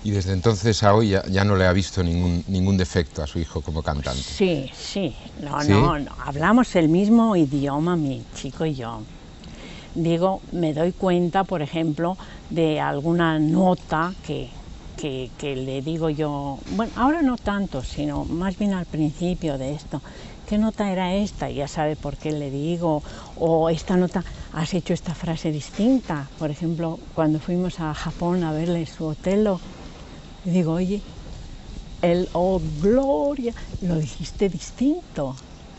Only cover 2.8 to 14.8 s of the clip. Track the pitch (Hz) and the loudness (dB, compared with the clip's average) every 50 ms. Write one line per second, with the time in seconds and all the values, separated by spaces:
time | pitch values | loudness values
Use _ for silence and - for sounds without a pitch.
2.8 | 90 - - 98 82 71 - 80 78 73 - 85 80 - - 80 71 - 78 80 | 2 2 2 0 0 0 -4 -6 -6 -4 -2 -4 -4 -2 -4 -6 -4 -2 -4 -2
3.8 | 76 - 76 71 65 65 64 65 65 - - - 208 185 170 147 135 131 - - | -2 0 -2 -2 -2 -2 -4 -4 -4 -6 0 0 2 2 2 0 -4 -8 -10 -12
4.8 | - - - 202 196 143 - - - - - - 170 143 139 143 147 - 98 101 | -12 -6 -4 -2 -2 -4 -4 -8 -14 -16 -14 -12 -8 -6 -4 -2 4 4 6 6
5.8 | 127 - 160 147 139 - - - 127 131 139 143 156 185 220 254 240 - - 190 | 6 4 2 0 -4 -6 -8 -10 -8 -6 -4 0 4 6 6 6 6 6 4 4
6.8 | 165 151 160 180 202 208 233 233 226 226 208 175 160 135 143 143 135 143 139 147 | 6 6 6 6 6 6 6 6 6 6 6 4 4 4 2 0 0 0 0 0
7.8 | 156 175 180 170 151 139 131 113 113 - - - - 139 131 - 165 160 151 131 | 0 2 2 0 0 -2 -2 -4 -8 -12 -12 -10 -10 -10 -6 -4 -4 -2 -2 -4
8.8 | 120 113 117 110 107 - - - - - - - - - - - - - - - | -6 -8 -8 -10 -12 -14 -16 -18 -18 -18 -18 -18 -16 -16 -16 -16 -16 -16 -16 -16
9.8 | - - - - 160 165 170 165 175 190 190 - - - - 175 170 156 151 147 | -16 -8 -4 -2 2 2 2 4 4 2 0 0 -6 -6 -2 0 0 0 2 2
10.8 | 165 180 180 - - 185 175 175 175 170 - 190 190 - 190 175 151 135 - 165 | 2 0 0 0 2 2 4 4 4 4 2 0 0 2 0 -2 -2 -2 -2 -2
11.8 | 165 160 151 147 170 170 190 - - - - - - - - 156 165 160 156 147 | 0 0 0 0 0 -2 -2 -4 -10 -16 -16 -16 -12 -6 0 2 2 2 2 0
12.8 | 143 147 147 143 139 165 170 175 170 165 160 156 156 151 160 180 190 185 180 180 | 0 -2 -2 0 0 2 2 4 4 4 4 4 2 4 4 4 6 4 4 2
13.8 | - - 160 156 165 180 190 - - - 151 131 135 131 - - - - - - | 0 -2 0 0 0 -2 -4 -8 -8 -6 -6 -6 -6 -8 -12 -14 -16 -16 -16 -16